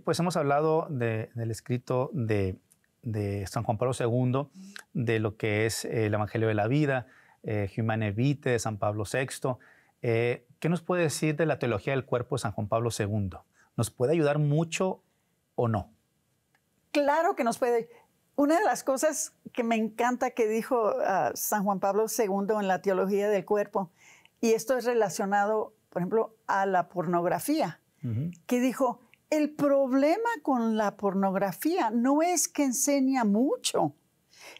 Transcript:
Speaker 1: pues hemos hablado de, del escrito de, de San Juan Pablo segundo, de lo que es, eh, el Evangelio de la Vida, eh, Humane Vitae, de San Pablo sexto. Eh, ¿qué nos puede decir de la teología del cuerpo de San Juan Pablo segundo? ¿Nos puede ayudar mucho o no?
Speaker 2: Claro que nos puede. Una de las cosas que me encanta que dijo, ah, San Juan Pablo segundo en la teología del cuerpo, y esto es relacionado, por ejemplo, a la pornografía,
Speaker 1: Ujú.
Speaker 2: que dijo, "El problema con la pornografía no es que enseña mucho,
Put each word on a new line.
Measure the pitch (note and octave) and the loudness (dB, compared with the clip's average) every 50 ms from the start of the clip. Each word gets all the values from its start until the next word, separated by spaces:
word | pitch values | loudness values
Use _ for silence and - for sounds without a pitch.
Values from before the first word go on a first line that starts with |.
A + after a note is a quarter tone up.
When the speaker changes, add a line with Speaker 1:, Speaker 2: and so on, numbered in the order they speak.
| - | -4
Speaker 1:
pues | F3 D#3 - | -2 -2 0
hemos | E3+ F3+ E3 | 0 0 0
hablado | E3+ C#3+ C#3 C#3 D3 D#3 D#3+ D#3 D#3+ - - | 0 0 2 2 2 2 2 2 0 0 -2
de, | D3 B2 A#2 A2+ A2 A2 A2+ - - | -4 -2 -2 -2 -2 -4 -6 -6 -8
del | A#2 A2+ A2+ | -6 -6 -6
escrito | A2 - - - B2+ B2 - - C3 B2+ C3 - - | -6 -8 -6 -4 -4 -4 -2 -2 -2 -2 -2 -2 -2
de, | C#3+ A2+ G#2+ A2 G2+ F#2+ F#2 F#2 - _ _ _ _ _ _ _ _ - | -2 0 0 2 0 0 -2 -4 -6 _ _ _ _ _ _ _ _ -8
de | A#2+ G#2 G#2+ G#2 G2+ G2+ G2+ F#2+ | -6 -4 -4 -4 -4 -4 -6 -6
San | - - A#2 A2 | -6 -6 -4 -2
Juan | - A2 | -2 -2
Pablo | G2+ B2 C3 B2+ | -2 -2 -2 -2
segundo, | - B2+ A2+ A#2 B2+ B2+ B2+ B2 C3+ D3 - - F#3+ - - - - - _ - | -2 -2 0 0 0 0 0 0 -2 -4 -6 -12 -20 -20 -20 -20 -20 -16 _ -6
de | D3+ A2+ A#2+ A2+ A2 | -4 -2 0 0 0
lo | G#2+ G#2 G2+ | 0 -2 -4
que | - A2+ G#2+ G#2 G#2+ A2 | -2 -2 0 0 2 0
es, | A2 - - - | 0 -2 -4 -6
eh, | - - A#2 A2 | -4 -2 0 0
el | G#2 G#2+ | 0 0
Evangelio | G#2 G#2+ - - A2 A2+ | 0 -2 -2 -2 0 0
de | A2 G#2+ | 2 2
la | G#2 G2+ | 2 0
Vida, | A2+ C#3 D3+ D3+ C#3 C3+ B2+ B2 - - - _ _ _ _ - | 2 2 2 2 2 0 -2 -4 -8 -16 -20 _ _ _ _ -8
eh, | - G#2+ G#2 G2+ G2 - | -4 -2 -2 -2 -4 -2
Humane | A#2+ A2+ A2+ A2 A2 A2 G#2 | -2 -2 -2 0 0 -2 -2
Vitae, | G2 A2+ B2+ C#3+ C#3 - - C3 A#2+ | 0 0 0 0 0 0 0 0 0
de | A2 | 0
San | - A2+ G#2+ | -2 -4 -4
Pablo | G2 A2 G#2 G#2 A2 G2+ | -2 -2 -2 -2 -4 -4
sexto. | - - C3 C3+ - - - - C3+ A#2+ - - - - _ _ _ _ _ | -4 -2 -4 -4 -4 -6 -6 -6 -6 -6 -6 -10 -20 -20 _ _ _ _ _
Eh, | - B2 A2+ A2+ A#2+ A#2+ B2+ - _ _ - - | -2 0 2 2 2 0 -2 -4 _ _ -12 -6
¿qué | - D#3 | -2 -2
nos | F3+ D#3+ | -2 -2
puede | - - F3+ F3 E3+ | -2 -2 0 0 0
decir | D3 - - D#3+ D#3 D3+ | 0 0 0 -2 -2 0
de | D3 E3 | 0 0
la | D#3 C3 - | 0 0 0
teología | C#3 A#2+ G#2+ G2 - C#3 C3+ | 0 -2 -2 -2 -2 -2 -2
del | C3+ - | -2 -2
cuerpo | - B2+ A#2+ A#2 - A2 | -2 -2 -2 -2 -2 -6
de | - | -4
San | - G#2+ - | -4 -4 -4
Juan | - G#2+ | -4 -4
Pablo | G2 A2+ A2+ A#2+ A2+ | -2 -2 0 0 -2
segundo? | - - G#2+ G2+ G#2+ G#2+ G2+ F#2 - - - _ _ _ _ _ - | -2 -2 -2 -2 -2 -2 -2 -4 -6 -10 -18 _ _ _ _ _ -4
¿Nos | - - - | -4 -4 -4
puede | - - B2 C3+ E3 | -2 -2 0 2 2
ayudar | E3+ D3 C#3+ D3 D3+ | 2 2 2 2 2
mucho | D3 C#3+ C#3+ D#3+ E3 E3 E3 - F#3+ F#3+ F#3+ - _ _ _ _ _ _ _ _ _ _ - | 2 2 2 0 0 -2 -2 -2 -2 -2 -2 -6 _ _ _ _ _ _ _ _ _ _ -4
o | - B2 | -2 0
no? | A2+ A2 G2+ - - _ _ _ _ _ _ _ _ _ _ _ _ _ _ _ _ _ _ _ _ | 0 0 -2 -4 -8 _ _ _ _ _ _ _ _ _ _ _ _ _ _ _ _ _ _ _ _
Speaker 2:
Claro | - D4 C#4+ C#4 D4 D#4+ E4+ G4 G4 | 0 0 2 2 2 2 2 2 0
que | - B3+ | 0 0
nos | A#3 - | -2 0
puede. | - C4 A#3+ A#3+ A#3 A3+ - - - _ _ _ _ _ _ - | 0 0 2 2 0 0 -4 -12 -20 _ _ _ _ _ _ -2
Una | - C#4+ C#4+ D#4+ G4+ | 0 2 4 4 4
de | G#4+ | 4
las | B3+ - - - | 2 0 0 0
cosas | C#4+ C4 A#3+ D#4 D#4 C#4+ - - - _ _ - - | -2 0 0 0 0 0 -2 -6 -8 _ _ -20 -12
que | - B3+ A#3 | -6 -4 0
me | A3+ A#3 | 0 0
encanta | A3 A3 G#3+ - - A#3 B3 B3 B3 C4 B3 | 0 0 -2 -2 0 0 0 0 0 -2 -2
que | - - A3 | 0 0 0
dijo, | G#3+ A3 A3+ G#3+ - B3+ A#3 G#3+ G3 - B3+ - | 2 2 0 0 0 0 2 2 2 2 0 0
ah, | - F#3+ F3 D3 - - | 0 2 2 0 0 -2
San | - - - A3 G#3 F#3 | -4 -4 -2 -2 0 0
Juan | G#3 G3 F3+ | 0 0 0
Pablo | G3+ G3 G3 G#3 A3 | 0 0 2 2 0
segundo | A3 - - A3+ F#3 G3 G3 G3+ F#3+ G#3+ G#3 | 0 0 0 0 0 0 -2 0 0 0 0
en | G3+ | 0
la | F#3 F#3 F3 | 0 0 0
teología | - G3 F#3 F#3 G3 G3 G3+ G3 G3+ G#3+ | 2 0 2 2 2 2 2 2 2 2
del | G#3 F#3+ E3+ | 0 0 0
cuerpo, | - G#3 G#3 G#3 - - G3+ F#3+ - _ _ - - - - _ _ _ - | 0 0 0 0 -2 -2 -4 -4 -6 _ _ -20 -20 -20 -20 _ _ _ -2
y | A#3 A3+ A3 | 2 2 2
esto | A3 A3 - B3+ | 2 2 0 -2
es | B3 A3 | 0 0
relacionado, | B3 A#3+ A3+ G#3+ F#3+ - - G#3 F#3+ G3+ G3+ G3+ G#3 A3 G#3+ - - _ _ _ _ | 0 2 2 2 0 0 -2 -2 0 2 2 2 2 0 0 -2 -4 _ _ _ _
por | - F3+ | -6 -4
ejemplo, | F3 F3+ G3+ A3+ A3 - - _ _ | -2 0 2 0 0 0 -4 _ _
a | - - G3 G3 | -2 0 0 0
la | G3 F#3 F3+ E3+ - | 2 2 0 0 0
pornografía, | - F3 D#3+ F3+ F3 F3 E3+ F3+ E3+ E3+ - - D4+ D#4+ A3 E3+ - - _ _ _ _ C#3+ | -2 -4 -2 0 0 0 2 0 0 -2 -2 -2 0 0 0 -2 -4 -10 _ _ _ _ -6
Speaker 1:
Ujú. | A#2+ G#2+ A#2+ D3+ F3 E3+ - _ | -4 -4 -4 -4 -4 -8 -10 _
Speaker 2:
que | - B3+ B3 | -2 0 0
dijo, | B3 C4 - - C4+ A#3+ A3 - _ _ _ _ _ - | 0 0 0 0 0 0 0 -4 _ _ _ _ _ -2
"El | D4+ D4+ D4+ D4 | 0 0 0 0
problema | D4+ - C#4+ C#4+ C#4 C#4 C4+ B3 C4 C4+ C#4 D4+ F4 A4 A#4 A#4 A#4 D4+ | -2 0 2 4 4 4 2 2 2 4 4 4 2 2 0 -2 -2 -2
con | - D4+ C4 A#3+ A3+ A3+ A3 | -2 -2 0 0 0 0 0
la | G#3+ G#3+ G3+ G3+ | 0 0 0 -2
pornografía | - G#3 G3 F#3 G3 G3 G3 F#3 F#3+ G3+ F#3+ E3 - - D#4 F4+ F#4+ C4 G#3+ | -2 -2 0 0 2 0 2 2 0 -2 -2 -4 -2 -2 -2 0 0 0 0
no | A3 A#3+ A#3+ C4+ C#4+ D4+ | 0 0 2 2 2 2
es | E4 F4+ F4+ - - | 2 2 2 0 -2
que | - - - C#4+ | -2 0 0 0
enseña | C4 A3+ - - C#4+ C#4+ C#4 C4 C4 C4+ B3+ A3+ | 0 0 0 0 2 2 2 2 2 2 2 2
mucho, | G3+ G3 A3 C4 D#4+ B4 B4 - - - - - C#3+ - _ _ _ _ _ _ _ _ - - - - | 2 4 4 2 2 0 -2 -4 -2 0 0 0 0 -2 _ _ _ _ _ _ _ _ -20 -20 -20 -20